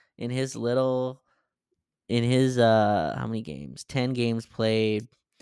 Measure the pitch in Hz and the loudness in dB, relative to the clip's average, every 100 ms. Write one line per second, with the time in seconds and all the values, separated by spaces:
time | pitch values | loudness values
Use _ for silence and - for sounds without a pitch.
0 | _ - 120 127 131 123 117 123 131 127 | _ -10 -6 -4 -4 -4 -2 0 2 0
1 | 127 131 _ _ _ _ _ _ _ _ | -2 -6 _ _ _ _ _ _ _ _
2 | - 120 117 127 131 123 117 110 107 101 | -4 0 2 4 2 4 4 6 4 2
3 | 78 - 117 113 110 69 71 - - 135 | 0 -4 -6 -6 -8 -12 -14 -16 -8 -4
4 | 127 127 117 113 - - 110 110 110 107 | -2 0 0 -2 -6 -2 0 2 2 -2
5 | 117 _ _ _ | -6 _ _ _